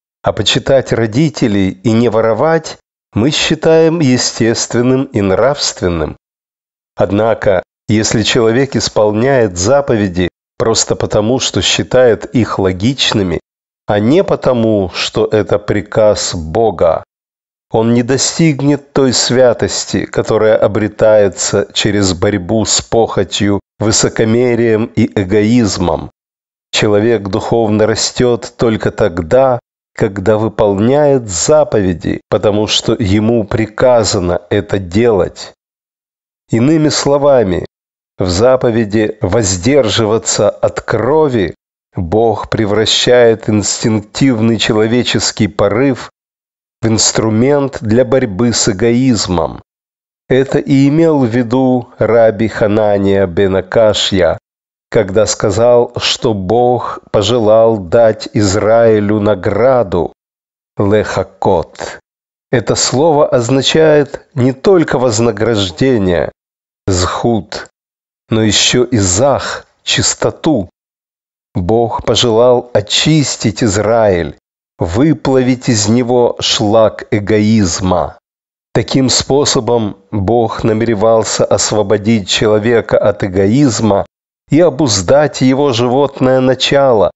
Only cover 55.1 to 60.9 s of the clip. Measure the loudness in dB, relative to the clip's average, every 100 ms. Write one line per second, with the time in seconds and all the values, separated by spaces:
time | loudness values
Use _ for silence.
55.1 | 0 0 -2 -2 2 4 4 2 -4 -6
56.1 | -4 -2 -4 -2 0 2 0 -4 -12 _
57.1 | -2 0 0 4 4 4 0 0 2 2
58.1 | 0 -4 -2 0 0 2 4 4 2 2
59.1 | 0 0 -2 -2 0 2 2 0 -2 -4
60.1 | _ _ _ _ _ _ -4 0